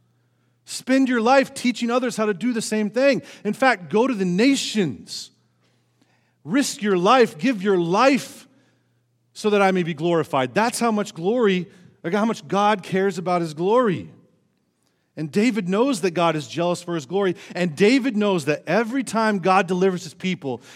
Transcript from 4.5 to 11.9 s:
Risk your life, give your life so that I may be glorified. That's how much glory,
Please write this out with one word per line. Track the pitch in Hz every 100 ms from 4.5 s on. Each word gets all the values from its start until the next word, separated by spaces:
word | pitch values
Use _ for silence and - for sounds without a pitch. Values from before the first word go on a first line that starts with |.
| 277 - 214 160 95 - - - _ _ _ _ _ _ _ _ _ _ _
Risk | 143 254 262 -
your | 208 185
life, | 185 262 226 151
give | 233 214
your | 202 190
life | 170 196 262 262 - - - _ _ _ _ _ _ _ _
so | - 214
that | 202
I | 190
may | 190
be | 170
glorified. | 151 170 170 147 139 127
That's | 120 233 -
how | 233
much | 208 196
glory, | - 175 254 214 180 165 - -